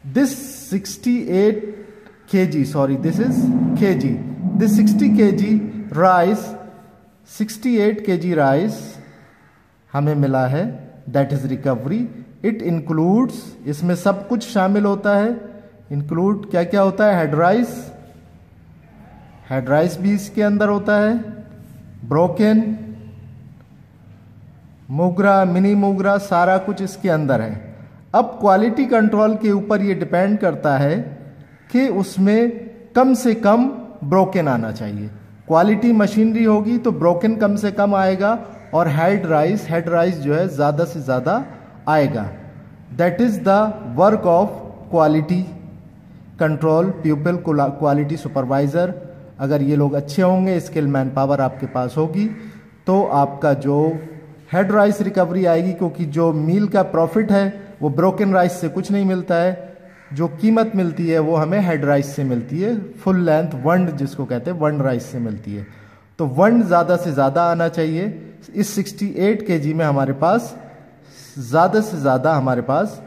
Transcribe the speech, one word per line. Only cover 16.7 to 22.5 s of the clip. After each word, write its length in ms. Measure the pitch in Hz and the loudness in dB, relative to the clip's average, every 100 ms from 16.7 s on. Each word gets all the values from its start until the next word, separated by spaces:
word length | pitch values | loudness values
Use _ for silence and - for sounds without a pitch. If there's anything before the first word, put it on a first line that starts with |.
| 202 | 2
होता 320 | 196 190 214 | 2 2 2
है? 80 | 185 | 2
हेड 140 | 156 | 0
राइस, 440 | 147 170 220 233 - - - - - - - - - - - - - - - - - - | 2 2 2 0 -6 -16 -20 -20 -20 -20 -20 -20 -20 -20 -20 -20 -20 -20 -20 -20 -20 -6
हेड 180 | 131 123 | -6 0
राइस 320 | 147 170 165 | 2 2 0
भी 140 | 196 | -2
इसके 280 | 202 - - | -2 -4 -2
अंदर 260 | 208 202 208 | 0 2 0
होता 320 | 202 202 208 | 0 0 2
है, 160 | 214 233 - - - - - - - - - | 2 -2 -6 -14 -18 -20 -20 -20 -20 -18 -2
ब्रोकन, 540 | 143 175 175 214 | 0 2 2 2